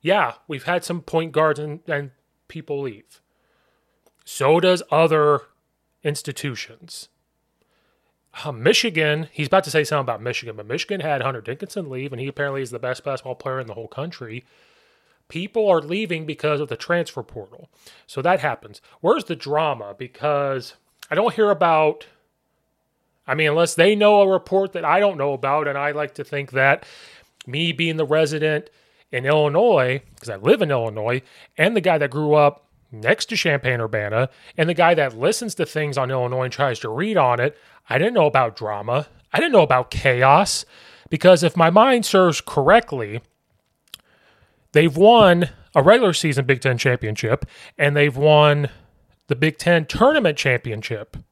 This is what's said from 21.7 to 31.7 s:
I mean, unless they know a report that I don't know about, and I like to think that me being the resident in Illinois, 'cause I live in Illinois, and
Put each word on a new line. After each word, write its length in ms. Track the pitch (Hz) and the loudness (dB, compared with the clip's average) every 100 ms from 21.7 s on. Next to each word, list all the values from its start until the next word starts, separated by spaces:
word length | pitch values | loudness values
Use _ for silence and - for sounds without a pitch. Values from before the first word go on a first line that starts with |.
| 156 156 151 - _ _ _ _ _ _ _ _ _ _ _ - | 4 2 -2 -14 _ _ _ _ _ _ _ _ _ _ _ -6
I 80 | 135 | -2
mean, 140 | 156 | 0
unless 260 | 151 165 - | 2 0 2
they 200 | 180 208 | 2 4
know 260 | 208 208 | 4 6
a 60 | 196 | 4
report 420 | 190 - 190 196 | 2 0 -2 -2
that 120 | 180 160 | -4 0
I 140 | 180 | 2
don't 180 | 202 170 | 2 0
know 160 | 139 | -4
about, 340 | 135 135 147 147 | -2 -2 0 -2
and 100 | 139 | -4
I 140 | 143 | -4
like 220 | 147 147 | -4 -8
to 100 | - | -8
think 280 | 143 143 135 | -10 -8 -6
that 340 | 131 135 147 - - - - _ _ - | 0 2 2 -2 -20 -20 -20 _ _ -10
me 280 | 135 170 | -4 -4
being 240 | 139 165 160 | -2 -4 -2
the 80 | 147 | 0
resident 640 | 156 156 156 156 151 151 _ _ _ _ | 0 0 0 -2 -4 -6 _ _ _ _
in 140 | 127 131 | -6 0
Illinois, 760 | 151 147 156 233 175 127 131 _ _ | 2 2 2 4 4 2 -2 _ _
'cause 100 | - | -14
I 80 | 98 | -4
live 240 | 113 233 | 0 2
in 100 | 165 | 2
Illinois, 500 | 135 113 107 107 127 _ - - - | -2 -4 -6 -4 -4 _ -20 -20 -2
and 180 | 165 | 0